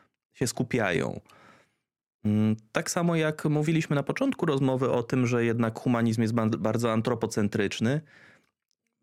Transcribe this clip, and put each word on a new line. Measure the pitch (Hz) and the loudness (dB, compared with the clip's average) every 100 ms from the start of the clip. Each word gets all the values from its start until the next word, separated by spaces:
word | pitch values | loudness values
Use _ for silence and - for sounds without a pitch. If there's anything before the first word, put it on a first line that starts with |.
| _ _ _ | _ _ _
się | - 120 | -6 -4
skupiają. | - 127 123 101 85 60 - - - - - _ _ _ _ _ _ | -2 -2 0 0 0 -2 -6 -14 -20 -20 -20 _ _ _ _ _ _
Mm, | 107 107 110 110 - | 0 2 2 0 -2
tak | 151 170 | -4 -2
samo | 180 170 165 | 0 2 2
jak | 156 151 | 0 0
mówiliśmy | 156 151 151 160 - 143 | 0 0 0 0 0 -2
na | |
początku | 139 - 277 - 165 | -2 -2 -2 -2 0
rozmowy | 139 135 131 131 | 2 2 2 0
o | 123 | 0
tym, | 113 131 120 | 0 0 0
że | 120 | 2
jednak | 117 117 113 110 | 0 0 -2 -2
humanizm | 127 120 117 113 | 0 2 2 2
jest | 110 | 0
ban-, | 117 110 | 2 0
bardzo | 113 107 113 117 | 0 -2 0 0
antropocentryczny, | 113 113 117 110 - 104 107 98 - 113 147 - - - - _ _ _ _ _ _ | 0 0 -2 -2 -2 -2 0 -2 0 0 -2 -4 -20 -20 -20 _ _ _ _ _ _